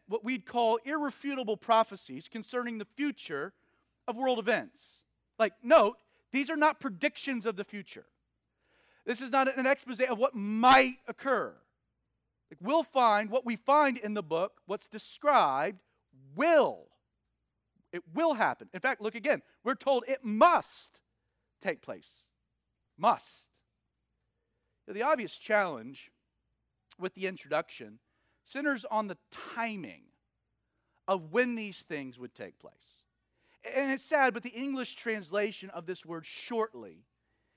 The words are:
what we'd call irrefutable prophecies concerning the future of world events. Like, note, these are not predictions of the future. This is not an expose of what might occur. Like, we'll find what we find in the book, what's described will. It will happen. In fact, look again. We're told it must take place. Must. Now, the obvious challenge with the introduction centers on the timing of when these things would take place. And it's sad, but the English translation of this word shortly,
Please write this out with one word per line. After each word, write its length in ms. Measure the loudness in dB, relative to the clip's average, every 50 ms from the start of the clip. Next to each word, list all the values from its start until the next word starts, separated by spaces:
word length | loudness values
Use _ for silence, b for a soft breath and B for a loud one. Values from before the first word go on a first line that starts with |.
| _ -8
what 160 | -8 -6 -4
we'd 200 | -4 -6 -6 -6
call 340 | -6 -2 0 2 2 2 0
irrefutable 760 | -2 -2 -4 -2 -2 -4 -6 -6 -6 -6 -6 -4 -4 -4 -4
prophecies 720 | -4 0 2 4 4 4 2 -2 -16 -14 -14 -14 -14 -12 -12
concerning 520 | -12 -12 -10 -8 -6 -6 -6 -6 -6 -8
the 60 | -10
future 680 | -10 _ -4 -4 -4 -4 -6 -8 -8 -8 -8 -8 -8 -12 _ _ _ _ _ _ _ _ _ _ -8
of 80 | -6
world 240 | -2 0 0 0 0
events. 640 | 0 0 0 0 -2 -4 -12 -20 -20 -20 -20 -20 _ _ _ _ _ _ _ 0
Like, 260 | 0 0 -2 _ 4
note, 380 | 8 8 8 8 6 2 -4 _ _ _ _ _ _
these 180 | -2 -2 -2 -2
are 80 | 0 2
not 220 | 2 2 2 0
predictions 680 | -4 -8 -6 -2 -2 -4 -2 -4 -6 -6 -6 -4 -4
of 120 | -4 -4 -6
the 60 | -6
future. 440 | -10 -12 -14 -14 -14 -16 -20 -20 _ _ _ _ _ _ _ _ _ _ b b b b b b b b b b
This 160 | b -6 -6
is 80 | -4 0
not 260 | 2 2 2 2 2
an 120 | 0 2 2
expose 320 | 2 0 -2 -6 -4 -2
of 160 | -2 0 0 0
what 160 | 0 0 0
might 640 | -2 -4 -2 0 4 8 8 10 10 8 6 0 -8 _ -14
occur. 480 | -12 -6 -2 0 0 0 0 -4 -8 -14 _ _ _ _ _ _ _ _ _ _ _ _ _ _ _ _ _ -20
Like, 100 | -18 -10
we'll 240 | -4 0 0 0 0
find 460 | 0 2 4 4 6 4 4 2 0
what 160 | -2 -4 -2
we 100 | -4 -6
find 440 | -4 _ 4 6 6 6 4 2 -2
in 160 | -4 -6 -4
the 80 | -6 -4
book, 400 | -2 -2 -2 -2 -2 -6 _ _
what's 220 | -8 -8 -8 -8 -12
described 920 | -16 -16 -16 -16 -12 -2 2 4 6 6 6 6 4 2 0 -2 -4 -8 _ _ _ _ _ _ _ -20 -20 -10 -2
will. 540 | 0 4 6 6 6 6 6 2 -4 -12 -20 _ _ _ _ _ _ _ _ _ _ _ _ _ _ _ _ _ _ _ _
It 100 | -14 -14 -12 -8 -4
will 180 | 0 2 2 2
happen. 380 | 2 2 0 0 -2 -8 -14 -8
In 60 | -4
fact, 200 | -2 -2 -2 -2
look 140 | -4 -8 -6
again. 300 | -4 0 0 0 0 -2 b b b b
We're 120 | -4 -4
told 300 | -2 0 0 0 0 0 -2
it 160 | -4 -4 -4
must 800 | -2 4 6 8 8 8 6 2 -2 -10 -14 -16 -18 _ _ _ _ _ _ _ _ _ _ _ _ _ _
take 220 | -6 -6 -6 -6 _
place. 460 | -14 -14 -14 -16 -20 -20 -20 _ _ _ _ _ _ _ _ _ _ _ _ _ _ _ -2
Must. 540 | 0 2 2 0 -2 -12 -20 -20 -20 _ _ _ _ _ _ _ _ _ _ _ _ _ _ _ _ _ _ _ _ _ _ _ _ _ _ _ _ -10
Now, 80 | -6
the 80 | -2 0
obvious 340 | 2 2 2 0 -4 -10 -10
challenge 760 | -2 2 2 2 2 2 -2 -8 -12 -14 -16 -18 -20 -20 _ _ _ _ _ _ _ _ _ _ _ _ _ _ _ _ -14 -10
with 160 | -10 -10 -8
the 140 | -6 -6 -6
introduction 720 | -6 -8 -6 -2 -2 -2 -2 -2 -8 -16 -16 -16 -18 -20 _ _ _ _ _ _ _ _ _
centers 400 | -12 -8 -4 -2 -2 -2 -2 -4
on 240 | -2 -2 -2 -2 -2
the 100 | -6 -12 _ _
timing 800 | -18 -16 -16 -12 -8 -6 -6 -6 -6 -8 -10 -12 -14 -16 _ _ _ _ _ _ _ _ _ _ _ _ _ _ _ _ _ _ _ _ _ -2
of 240 | -2 -2 -2 -2
when 240 | 0 0 2 2 0
these 280 | -4 -6 -8 -10 -14 -12
things 360 | -10 -10 -10 -10 -10 -14 -14
would 160 | -16 -16 -14
take 240 | -14 -16 -16 -16 _
place. 460 | -20 -20 -20 _ _ -20 _ _ _ _ _ _ _ _ _ _ _ _ _ _ -14
And 280 | -6 -4 -2 -2 0
it's 120 | -2 -4 -4
sad, 300 | 0 2 4 4 4 2
but 100 | 0 -6
the 60 | -10
English 460 | -10 -8 -6 -6 -4 -4 -6 -6 -8
translation 760 | -8 -6 -4 -4 -4 -6 -4 -2 -2 -2 -2 -4 -6 -14 -14
of 160 | -14 -12 -10
this 200 | -10 -10 -10 -10
word 200 | -12 -12 -12 -12
shortly, 800 | -12 -14 -14 -10 -6 -4 -2 -2 -4 -6 -10 -16 -18 -18 -20 _ _ _ _ _ _ _ _ _ _ _